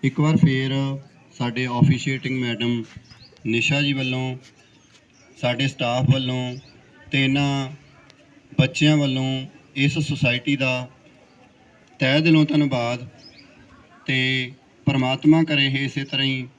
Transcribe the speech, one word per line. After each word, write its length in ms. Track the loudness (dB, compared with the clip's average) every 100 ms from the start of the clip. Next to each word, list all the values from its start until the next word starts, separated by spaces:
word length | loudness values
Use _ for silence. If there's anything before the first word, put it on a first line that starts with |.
ਇੱਕ 180 | -2 0
ਵਾਰ 160 | 2 6
ਫੇਰ 360 | 4 4 0 -2 -2 -6 -12 -20 _ -6
ਸਾਡੇ 300 | -6 -4 -4
ਆਫੀਸ਼ੀਏਟਿੰਗ 640 | 2 2 2 -2 -6 -4 -4
ਮੈਡਮ 420 | -4 -2 -2 -2 -6 -16 -20 -20 -20 -12 -4
ਨਿਸ਼ਾ 340 | -2 0 0
ਜੀ 100 | 0
ਵੱਲੋਂ, 440 | -2 -4 -4 -6 -8 -14 _ _ _ _ -20 _ _ _ -6
ਸਾਡੇ 300 | -4 -2 -2
ਸਟਾਫ 420 | -2 -2 0 2
ਵੱਲੋਂ 460 | 2 0 -4 -6 -10 -16 -20 -20 -20 -6
ਤੇ 140 | -2
ਇਹਨਾਂ 460 | 0 0 0 -2 -6 -12 -20 -20 -20 -20 _ -20 _
ਬੱਚਿਆਂ 440 | 0 0 2 2 4
ਵੱਲੋਂ 500 | 2 0 -2 -4 -6 -16 _ 0
ਇਸ 220 | 0 0
ਸੁਸਾਇਟੀ 580 | -4 0 0 0 -2 -2
ਦਾ 320 | -2 -4 -6 -16 -20 -20 _ _ -20 _ _ _ _ _
ਤਹਿ 200 | 0 2
ਦਿਲੋਂ 240 | 6 6 6
ਧੰਨਵਾਦ। 600 | 2 2 0 -2 -6 -10 -20 -20 -20 -20 -20 -20 -20 -20 -20 -4
ਤੇ 460 | -2 0 -2 -4 -12 _ _ -2
ਪ੍ਰਮਾਤਮਾ 560 | 0 0 2 4 4
ਕਰੇ 220 | 4 2 0
ਇਹ 180 | 0
ਇਸੇ 200 | -4 -6
ਤਰ੍ਹਾਂ 220 | -6 -2 -2
ਹੀ 200 | -2 -8